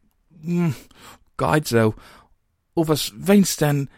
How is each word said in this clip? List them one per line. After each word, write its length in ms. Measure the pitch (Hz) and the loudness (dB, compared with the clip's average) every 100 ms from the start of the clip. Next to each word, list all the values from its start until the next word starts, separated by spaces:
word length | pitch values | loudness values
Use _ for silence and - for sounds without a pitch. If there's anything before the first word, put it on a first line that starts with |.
| _ _ _ 170 | _ _ _ -14
hm, 340 | 156 175 170 - - - - - _ - | -6 -2 -2 -4 -12 -20 -20 -20 _ -6
geht 320 | 131 156 151 | -2 -2 0
so. 280 | 117 110 - - - _ _ _ _ _ - | 0 0 -2 -12 -20 _ _ _ _ _ -4
O 120 | 160 | -2
was 240 | 147 - 101 | -2 -4 -6
weinst 460 | 156 208 175 - | 2 4 4 0
denn, 280 | 147 143 139 | 0 0 -4